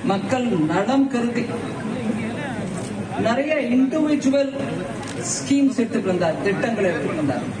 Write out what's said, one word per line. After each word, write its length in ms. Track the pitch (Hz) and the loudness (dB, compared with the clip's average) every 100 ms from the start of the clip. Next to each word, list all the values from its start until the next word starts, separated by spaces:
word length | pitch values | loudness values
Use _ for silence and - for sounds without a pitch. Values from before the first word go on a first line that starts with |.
மக்கள் 420 | - 196 196 254 240 | 0 -2 0 0 2
நலம் 680 | 190 156 170 202 269 269 | 2 2 2 2 2 2
கருதி 340 | 240 233 240 233 226 - - 214 240 220 220 220 - 202 240 196 - - - - - | 2 0 -2 -4 -4 -6 -6 -6 -4 -4 -4 -4 -6 -6 -6 -6 -6 -6 -8 -6 -2
நிறைய 340 | 202 240 294 302 | 0 2 2 0
இண்டிவிஜுவல் 1000 | 240 247 269 311 302 285 262 277 269 269 - 170 - - - - | 2 4 4 4 2 2 4 4 2 -2 -4 -4 -6 -8 -8 -6
ஸ்கீம்ஸ் 560 | - - - 277 269 247 | -4 -4 2 4 4 4
எடுத்துட்டு 300 | 226 226 185 | 0 0 0
வந்தார், 340 | 175 170 151 | 2 2 0
திட்டங்களை 460 | 196 190 220 226 185 | 0 0 0 2 0
எடுத்துட்டு 260 | 156 - - | 0 -2 -2
வந்தார். 320 | 294 - - - | 0 -2 -4 -6